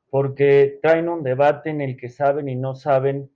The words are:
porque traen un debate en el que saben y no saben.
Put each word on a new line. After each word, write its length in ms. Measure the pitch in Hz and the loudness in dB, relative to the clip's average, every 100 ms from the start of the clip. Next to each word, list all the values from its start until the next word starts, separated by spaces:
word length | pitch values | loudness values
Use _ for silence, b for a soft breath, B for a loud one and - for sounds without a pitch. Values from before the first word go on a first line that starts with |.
| - | -6
porque 680 | 135 139 135 143 139 139 - | -2 -2 0 4 4 4 2
traen 280 | 156 165 170 | 0 2 0
un 140 | 170 | -4
debate 480 | 131 127 143 143 160 | -4 2 2 0 -4
en 100 | 151 | -6
el 160 | 135 123 | -6 -8
que 120 | 120 | -12
saben 380 | 120 143 143 143 | -2 -2 -2 -4
y 80 | 127 | -6
no 200 | 131 131 | -6 -6
saben. 560 | 151 135 139 139 139 | 0 0 0 -4 -10